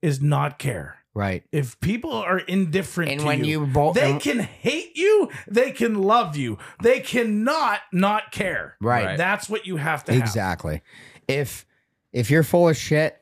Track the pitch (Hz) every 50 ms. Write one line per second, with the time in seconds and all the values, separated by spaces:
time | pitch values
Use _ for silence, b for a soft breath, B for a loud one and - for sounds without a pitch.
0 | - 165 143 131 139 147 147 139 143 147 143 _ - 135 110 90 73 69 - -
1 | _ _ _ 104 101 98 95 85 _ _ - 147 143 120 - _ - 156 214 240
2 | 240 330 277 226 208 175 185 185 170 - 180 196 190 165 151 190 185 - - 180
3 | 170 156 139 143 151 147 147 139 151 151 151 156 147 139 131 147 143 156 160 240
4 | - 139 139 139 - 285 285 240 190 - - - - 220 285 311 - - _ 294
5 | 349 392 427 427 359 - B 233 B B 202 226 254 269 - - 233 233 220 208
6 | 190 196 214 240 226 170 147 143 135 120 107 - B B B B - 233 254 262
7 | - - - 247 240 226 214 208 220 247 302 320 294 240 208 202 - _ - 180
8 | 190 202 208 214 208 - - - 202 185 160 113 80 - - _ 104 113 120 123
9 | 107 92 95 147 175 185 202 208 - - 208 214 220 180 185 156 143 160 160 143
10 | - - - 131 120 113 104 113 98 92 90 76 - 82 78 76 B B B B
11 | B B B B B - 135 143 143 117 - - - _ _ _ _ _ _ _
12 | _ _ _ 123 120 101 139 160 160 - - 175 175 170 160 - - - 156 151
13 | 156 156 - _